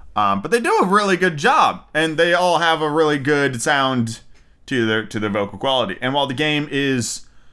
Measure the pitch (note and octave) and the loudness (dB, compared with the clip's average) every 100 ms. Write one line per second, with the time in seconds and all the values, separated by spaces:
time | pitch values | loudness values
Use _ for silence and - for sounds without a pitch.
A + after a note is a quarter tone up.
0 | - - G2+ G2 G2+ A#3 B3 A4 G3 G3 | -10 -2 0 0 0 0 2 0 2 2
1 | G3+ F3+ F#3 D3+ G3 D4 D#3+ F#2 - D3+ | 2 0 0 0 2 4 2 0 -6 -2
2 | D#3+ D#3 E3+ F3 F3+ E3+ E3+ D#3+ D#3 D3 | -2 2 2 2 2 2 2 0 0 2
3 | D#3 D3 C3+ D3 C#3 B2+ D#3 C#3+ C3+ C3 | 2 0 0 2 0 -2 0 2 2 0
4 | A2+ A2 - - - _ - C3 A2 A2 | -2 -4 -14 -20 -20 _ -6 -2 0 0
5 | G#2 A2+ G#2+ G#2 G2+ G2+ C#3 C3 G#2+ F#2 | -2 -4 -2 -2 -4 -4 -2 0 0 -4
6 | B2+ C#3+ C3+ C3 D3+ D3 D3 C#3 C#3 C3 | -4 -2 -2 -2 -2 -2 -2 -2 -2 -2
7 | A2+ - - - - | -4 -8 -14 -20 -20